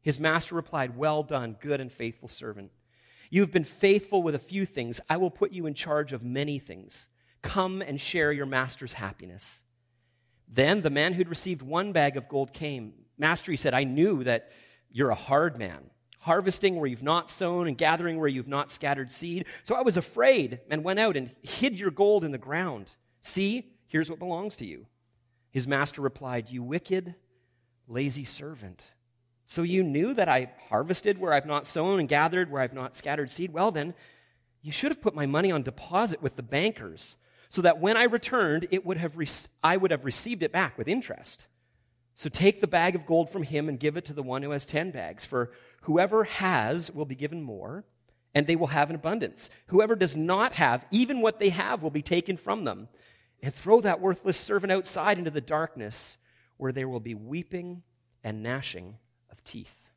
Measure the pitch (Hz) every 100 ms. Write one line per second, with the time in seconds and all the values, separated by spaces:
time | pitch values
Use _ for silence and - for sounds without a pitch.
0 | 156 135 156 165 - 170 160 156 131 120
1 | 151 151 147 147 117 107 143 139 131 -
2 | 117 113 117 - 117 104 98 _ _ _
3 | _ _ - 175 190 175 147 - 202 202
4 | 202 202 165 147 - 190 190 - 117 117
5 | - 160 180 - 202 185 160 147 170 151
6 | 147 127 120 127 143 143 - 87 95 -
7 | - _ _ _ - 202 185 190 156 139
8 | - 175 151 147 139 131 127 - 123 -
9 | 98 - 90 90 - - _ _ _ _
10 | _ _ _ _ _ 117 139 202 160 143
11 | 160 180 175 165 185 165 131 165 202 170
12 | 147 139 117 143 135 - 156 135 107 -
13 | _ _ 151 165 - 151 151 127 139 135
14 | 185 165 123 117 - - - _ _ 117
15 | 135 107 - 139 170 120 98 76 67 _
16 | _ _ - 170 190 180 196 175 147 117
17 | 139 170 165 - 180 175 170 123 156 160
18 | 175 160 156 131 123 139 143 - 143 139
19 | 127 - 170 175 175 - - 233 262 180
20 | - - 254 262 131 123 - 156 165 196
21 | 220 151 123 - - - 262 196 196 151
22 | 202 208 165 131 127 156 185 120 98 _
23 | _ _ - 185 196 240 - _ _ 160
24 | 156 160 180 170 208 - 107 67 - _
25 | _ _ _ _ _ 135 127 139 143 -
26 | 139 - 135 123 110 123 120 160 - 190
27 | 175 175 _ _ _ _ _ _ _ 120
28 | 139 131 131 - 143 147 101 90 - _
29 | _ _ _ _ _ - 170 185 180 143
30 | 202 247 175 131 127 - - 110 151 180
31 | 208 190 185 143 143 147 139 170 170 196
32 | 147 147 160 180 175 139 127 135 127 -
33 | 147 147 135 - 175 156 208 165 151 175
34 | - _ _ _ _ _ 147 147 285 -
35 | 214 151 139 147 190 160 135 - - 185
36 | 226 165 139 - 117 139 202 220 104 80
37 | - - _ _ _ - 175 156 185 226
38 | 240 233 - 254 180 156 180 185 180 170
39 | 170 160 151 - - _ 156 185 185 151
40 | 135 - 233 233 - 170 170 - 120 226
41 | - - - - - _ _ _ _ _
42 | _ - 151 - 190 208 175 170 175 175
43 | 151 165 160 196 139 151 151 135 151 156
44 | 170 147 127 131 143 143 - 151 180 135
45 | 80 90 - 127 120 - - _ - 160
46 | 190 220 214 - 190 160 107 165 165 147
47 | 147 131 147 170 143 101 92 165 - _
48 | _ _ _ 143 147 165 160 147 147 165
49 | 160 220 131 - - - _ 180 214 226
50 | 180 147 160 190 247 - 151 123 - 208
51 | 247 269 220 220 208 175 196 247 156 147
52 | 147 180 175 185 - 208 151 95 110 _
53 | _ _ _ _ 131 - 175 226 208 170
54 | 190 180 196 175 - 208 196 190 185 185
55 | 175 196 165 151 117 156 160 - 107 -
56 | - - _ _ _ _ 131 131 131 123
57 | 110 107 110 156 175 185 175 180 _ _
58 | _ _ 113 107 110 131 135 90 90 110
59 | _ _ _ - - 117 95 _ _